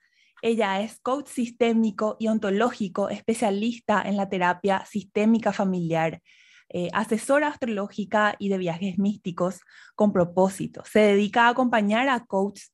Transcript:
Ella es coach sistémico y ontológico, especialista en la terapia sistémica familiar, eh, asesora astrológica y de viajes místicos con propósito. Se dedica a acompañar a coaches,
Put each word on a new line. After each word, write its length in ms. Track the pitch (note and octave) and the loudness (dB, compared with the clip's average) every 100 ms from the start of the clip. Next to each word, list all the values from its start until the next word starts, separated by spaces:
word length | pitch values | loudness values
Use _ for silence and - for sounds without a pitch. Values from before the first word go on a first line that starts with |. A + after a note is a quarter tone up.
| _ _ _ _ | _ _ _ _
Ella 400 | A3+ A#3 G3+ G3 | -2 0 0 -2
es 180 | A3 - | -4 -8
coach 280 | B3 C#4 C4+ | -6 -6 -6
sistémico 920 | - A#3 - A#3 A3+ A3 G3 G#3+ - | -6 -6 0 2 4 2 0 -4 -2
y 80 | A3 | -2
ontológico, 840 | A3 G3+ G3+ A#3+ - G3 G3+ G3 | 0 0 0 0 -2 -6 -4 -4
especialista 920 | G3+ - A3+ A3 G3 A3+ A#3 - G#3 | -4 -4 -2 0 0 -4 -4 -2 0
en 160 | F#3+ G3+ | 0 -2
la 120 | G3 | -2
terapia 540 | F#3 F3+ F3 G3 F#3+ - | 0 0 0 0 -2 -2
sistémica 680 | G#3 - G#3 A3 A3+ A3 | -10 -4 0 2 2 2
familiar, 680 | G3 G3 F3+ E3 D#3+ D#3+ E3 _ _ _ - _ F3 | 0 -2 -2 -2 0 0 -4 _ _ _ -20 _ -6
eh, 140 | F3 | -4
asesora 560 | - G#3+ G#3+ - C#4 D4+ | -4 -2 -2 2 2 0
astrológica 880 | D4 A#3+ G3+ G3+ - F#3 G#3+ G#3 - | -4 -4 -4 -6 -8 -2 2 2 0
y 100 | G3 | -2
de 80 | F#3+ | -2
viajes 400 | F3+ E3 G3 F3+ | -2 -4 -4 0
místicos 600 | G3 G3+ F#3+ E3+ F3+ F#3+ _ - - | -2 -2 -8 -2 -4 -4 _ -20 -20
con 180 | - G#3+ | 0 2
propósito. 680 | F#3+ F3 F3+ F#3+ F#3+ D#3+ - - | 4 2 2 2 0 -10 -10 -2
Se 160 | G#3+ | 4
dedica 440 | G#3+ G3+ G#3 A#3+ A#3 | 4 4 2 4 4
a 40 | |
acompañar 600 | A#3+ B3 A#3 G3+ A3 C#4 | 4 2 2 2 0 0
a 160 | A#3+ B3 | -2 -2
coaches, 480 | F#3+ G3+ - - | -2 -2 -6 -20